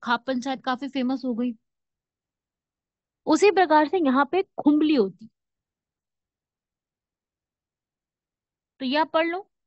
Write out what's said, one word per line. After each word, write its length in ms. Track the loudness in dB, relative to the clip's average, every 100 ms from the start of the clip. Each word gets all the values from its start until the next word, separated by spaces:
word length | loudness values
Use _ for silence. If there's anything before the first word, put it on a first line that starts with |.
खाप 200 | -6 -6 -4
पंचायत 360 | -6 -6 -8
काफी 240 | -6 -6 -6
फेमस 380 | -4 -4 -4 -6
हो 80 |
गई। 200 | -4 -6 -6 _ _ _ _ _ _ _ _ _ _ _ _ _ _ _ _ 0
उसी 260 | 2 4
प्रकार 360 | 4 2 2 2
से 100 | 0
यहाँ 320 | 0 2 0
पे 120 | -2
खुम्बली 520 | -4 -2 2 4 4 2
होती, 340 | 0 -2 -20 _ _ _ _ _ _ _ _ _ _ _ _ _ _ _ _ _ _ _ _ _ _ _ _ _ _ _ _ _ _ _ _ _ _ -10
तो 60 | -4
यह 180 | -2
पढ़ 240 | 0 0 -2
लो, 240 | -4 -10 _